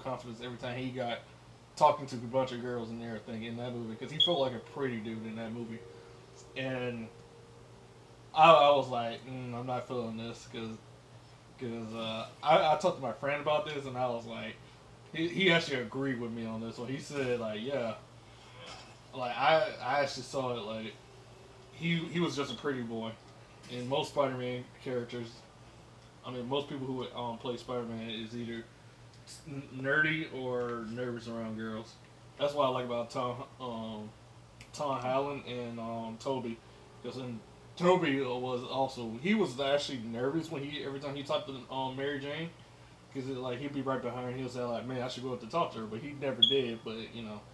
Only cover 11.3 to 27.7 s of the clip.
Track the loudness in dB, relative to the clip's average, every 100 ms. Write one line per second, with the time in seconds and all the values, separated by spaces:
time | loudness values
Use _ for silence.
11.3 | -20 -20 -8 -6 -6 -6 -6 -4 -4 -6
12.3 | 0 8 8 8 6 4 2 -2 -2 0
13.3 | 0 2 2 2 -4 -4 0 0 0 -4
14.3 | -8 -8 -10 -16 -20 -20 -20 -10 -2 0
15.3 | 4 6 6 4 0 -2 -2 -2 0 -2
16.3 | -4 -4 -4 -6 -6 -4 -6 -4 -2 0
17.3 | 0 0 -4 -2 0 0 -4 -10 -20 -20
18.3 | -20 -20 -16 -14 -14 -16 -20 -14 -6 -2
19.3 | 4 8 8 6 0 0 2 2 0 -4
20.3 | -2 0 -2 -4 -6 -6 -10 -16 -20 -20
21.3 | -20 -20 -20 -20 -4 0 2 2 2 2
22.3 | 2 -2 -2 -2 -2 -2 -4 -4 -8 -14
23.3 | -20 -20 -20 -10 -6 0 0 2 2 2
24.3 | 2 -2 -4 -6 -10 -4 -2 -2 -6 -8
25.3 | -12 -20 -20 -20 -20 -20 -20 -20 -16 -10
26.3 | -8 0 0 0 -4 -4 -4 -4 -4 -4
27.3 | -4 -4 -6 -4